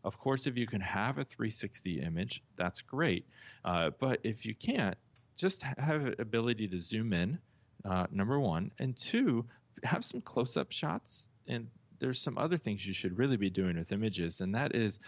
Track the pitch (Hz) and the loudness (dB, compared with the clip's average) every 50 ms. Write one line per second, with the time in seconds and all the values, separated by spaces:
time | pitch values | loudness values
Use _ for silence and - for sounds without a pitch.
0 | - 98 - - - 135 135 131 - - 123 123 120 117 110 101 95 90 95 95 | -6 -6 -6 -2 0 0 0 0 0 -2 0 0 -2 0 -2 -2 -2 0 0 0
1 | 104 123 135 139 139 - - - 117 110 110 - - 98 - - - 92 85 69 | 0 0 0 -2 -4 -6 -4 -4 -4 -2 -2 -4 -6 -6 -8 -6 -4 -4 -2 -2
2 | 65 85 80 85 95 - - - _ _ - - 87 90 - - - - - 135 | -2 -2 -2 -2 -2 -4 -4 -10 _ _ -4 -2 -2 -2 -2 -6 -12 -6 -2 0
3 | 170 147 92 - - - - - - - - - - - 90 85 82 78 - - | 2 2 2 0 -2 -6 -20 -20 -20 -20 -18 -8 -2 0 2 4 2 2 2 2
4 | 131 131 123 - - 117 107 - - 113 110 - - - 262 247 123 95 - - | 0 2 2 2 0 -2 -4 -4 -6 -8 -8 -4 -2 -2 0 2 2 0 0 -2
5 | _ _ _ _ _ _ - - 170 190 190 - - 135 - - 139 156 156 151 | _ _ _ _ _ _ -8 0 0 0 0 0 -6 -6 -4 -2 0 2 2 2
6 | 143 127 - - 117 110 113 117 113 120 120 104 107 98 92 90 85 - - 110 | 2 0 -2 -2 -4 0 2 2 2 2 2 2 0 -2 -2 -2 -4 -2 -2 0
7 | 113 117 98 85 87 101 151 175 - _ _ _ _ _ _ - - 98 92 92 | 2 2 4 4 4 2 0 -2 -6 _ _ _ _ _ _ -10 -4 0 0 2
8 | 90 - - 98 98 113 135 143 139 101 80 80 98 104 - - 131 131 123 - | 2 0 2 0 2 4 4 4 4 4 2 2 0 -2 -4 -2 -2 -2 -2 -4
9 | - - - 233 277 208 123 113 117 117 - - _ _ - - - 117 - - | -6 0 2 2 4 4 4 2 0 -2 -8 -20 _ _ -18 -8 -2 0 0 0
10 | 240 - - 247 - - - - 120 127 - - - - - - - 156 165 - | 0 -2 -6 -6 -8 -4 0 0 0 0 0 -2 -2 -2 -4 -4 -2 -2 -2 -4
11 | - - - - - - _ _ - - 123 117 117 113 - - _ _ - - | -6 -10 -16 -16 -16 -18 _ _ -8 -6 -6 -6 -6 -8 -14 -18 _ _ -10 -4
12 | - 131 127 - - 147 - - - 165 180 160 - 117 104 98 95 98 95 - | -2 -2 -2 0 -2 -2 -2 0 0 0 0 0 0 -2 -2 -2 -2 -4 -4 -2
13 | - 92 90 104 127 139 131 104 101 95 92 98 95 90 85 82 82 - 101 101 | -2 -2 0 2 2 4 4 4 2 2 2 2 2 2 2 0 0 -2 0 0
14 | 110 110 90 92 87 82 - - 92 95 98 117 139 - - 117 113 104 92 - | 0 0 0 0 -2 -2 -2 -2 -2 0 0 0 0 2 2 2 2 2 0 -2
15 | - | -12